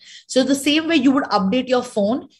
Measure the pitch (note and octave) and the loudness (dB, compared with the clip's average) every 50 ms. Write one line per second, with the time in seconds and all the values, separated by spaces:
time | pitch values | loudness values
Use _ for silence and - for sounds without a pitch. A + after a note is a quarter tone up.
0 | - - - - - - - B3+ B3+ C4 C#4 C#4 - D4 C#4+ D#4+ D#4+ D#4 E4 D4 | -20 -20 -20 -20 -18 -2 0 0 2 2 0 0 0 0 0 0 0 0 0 2
1 | A#3 C#4+ B3+ C#4+ C#4 - G#3 G3 F#3+ F#3+ B3 B3+ B3+ A#3+ B3+ B3 A#3+ - - A3 | 2 2 2 2 0 0 0 0 0 0 0 -2 -2 0 -2 -2 -2 -4 -4 -2
2 | G3 G#3 B3+ D#4 - - _ _ | -2 0 -2 -4 -6 -12 _ _